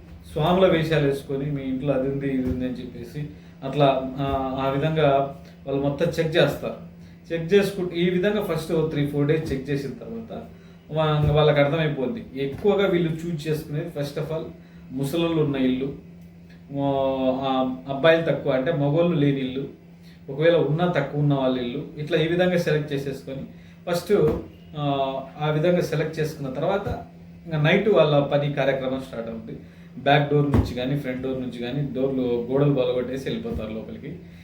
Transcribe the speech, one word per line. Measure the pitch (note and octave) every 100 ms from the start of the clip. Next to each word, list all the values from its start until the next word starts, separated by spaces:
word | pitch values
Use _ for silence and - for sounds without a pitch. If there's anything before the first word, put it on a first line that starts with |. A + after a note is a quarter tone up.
| - - -
స్వాముల | D3+ D#3+ F#3 F#3
వేషాలు | D#3+ D#3 D3+ C#3
వేసుకొని | C#3 - C3+ D3
మీ | C#3
ఇంట్లో | C3 C3 C#3+
అది | B2+ C3+
ఉంది | C#3 C#3
ఇది | C3 B2
ఉంది | B2+ B2+
అని |
చెప్పేసి | A#2+ - A#2+ A#2 D3+ D3 - - -
అట్లా, | C3 C#3+ C#3 C3 B2+ C#3+
ఆ, | C3+ C3+ C3+ C3
ఆ | C3+
విధంగా | C#3+ D#3 D#3+ C#3+ C#3 A2+ - - - C#3
వాళ్ళు | C#3
మొత్తం | C#3+ - E3
చెక్ | E3 D#3+ E3
చేస్తారు. | C3 G#2 A2+ - - - - - -
చెక్ | E3 E3
చేసుకుంటూ | G3+ - F#3 F3 E3+
ఈ | F3
విధంగా | F3+ G3+ G#3+
ఫస్ట్ | E3 D3 - D#3+ D#3
త్రీ | D3 C#3
ఫోర్ | D3 C#3+
డేస్ | D#3 -
చెక్ | B2+ D3
చేసిన | C#3 B2
తర్వాత | A2 A#2 A2+ - - - - - - -
వా-, | D3+ D#3 D3+ D3
వాళ్ళకి | D3+ D3+ D3
అర్థమైపోద్ది. | C#3+ E3 D3+ C3+ A#2 A2 - C3+
ఎక్కువగా | C#3 - G#3 F#3+ F#3+
వీళ్ళు | E3+ D#3+
చూజ్ | D3 E3+ D3+ D#3
చేసుకునేది | D3+ - D3 F3
first | D3 C#3+ D#3
of | -
all | D#3+ - - - - -
ముసలోళ్ళు | C3 C#3 E3 E3 D#3+
ఉన్న | C#3+ C3+
ఇల్లు, | B2+ B2+ C#3 - - - - - - - -
ఆ, | C#3 C#3 C3+ C3+ C3+ C3 C3
ఆ | C3+ C3 B2+ B2 C#3
అబ్బాయిలు | C3+ D#3+ E3 D3+
తక్కువ | C#3 C#3+
అంటే | C3 D#3+
మగోళ్ళు | D3 C#3+ D#3+ F3 D3+
లేని | C#3+ C3+
ఇల్లు, | B2+ C3 - - - - - - -
ఒకవేళ | C#3 E3 E3
ఉన్నా | C#3 D#3 F3+
తక్కువ | E3+ - D3
ఉన్న | C#3+
వాళ్ళ | C3+ C3 B2
ఇల్లు, | A#2+ C#3+ - D3+
ఇట్లా | D3 D#3+
ఈ | D#3+
విధంగా | F3 F3+ F3
సెలెక్ట్ | D#3+ D3+ C#3+
చేసేసుకొని | C#3 C#3 - C3+ B2+ A2+ - - - F3
ఫస్ట్, | F3 - F#3+ - - - - - D3+
ఆ, | C#3+ C#3 C3+ C3 - -
ఆ | D3+
విధంగా | D3+ F3 E3+
సెలెక్ట్ | - D#3 D#3 D3+
చేసుకున్న | C#3+ - C3+
తర్వాత | - F3+ G3+ - - - - - - E3+
ఇంకా | D#3
నైట్ | D#3 G3+ G#3+
వాళ్ళ | F3 D3+ C#3+
పని | - C#3+ C#3+
కార్యక్రమం | C#3 C3+ B2+ C3 C3
స్టార్ట్ | - A#2 A2+
అవుతుంది. | A2+ C#3+ - - - - -
బ్యాక్ | C#3 C#3+ C#3+
డోర్ | D3 C#3+
నుంచి | C3 -
కానీ | B2 C3 C#3+
ఫ్రంట్ | C3 B2+
డోర్ | C3 B2+
నుంచి | B2 A#2
కానీ | A#2+ C#3+ B2
డోర్లు, | B2+ C3+ C3 A#2+ A#2+ A#2
గోడలు | C3+ C#3+
పగలగొట్టేసి | B2+ B2 B2 B2 C3 -
వెళ్ళిపోతారు | A2+ A2+ A2+ G#2+
లోపలికి. | A2+ G#2+ A2+ C#3+ F3 - -